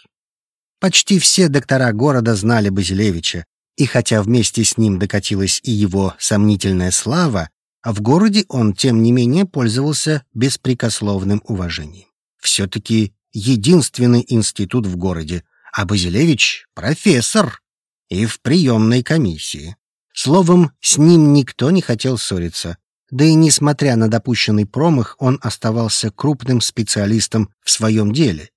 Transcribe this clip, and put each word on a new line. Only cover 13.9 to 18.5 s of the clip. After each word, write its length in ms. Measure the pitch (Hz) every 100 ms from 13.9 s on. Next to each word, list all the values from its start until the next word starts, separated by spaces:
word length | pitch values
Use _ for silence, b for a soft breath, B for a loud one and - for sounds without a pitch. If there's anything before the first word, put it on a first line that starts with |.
| - 123 120 -
институт 580 | 117 107 - 95 127 101
в 120 | 90
городе, 480 | 92 85 80 87 - b b
а 140 | - 95
Базилевич — 800 | 101 87 98 165 120 - - _ -
профессор 840 | 117 160 208 127 - 220 156 - _ _ _ _ -
и 160 | 92 113
в 160 | -
приёмной 640 | 123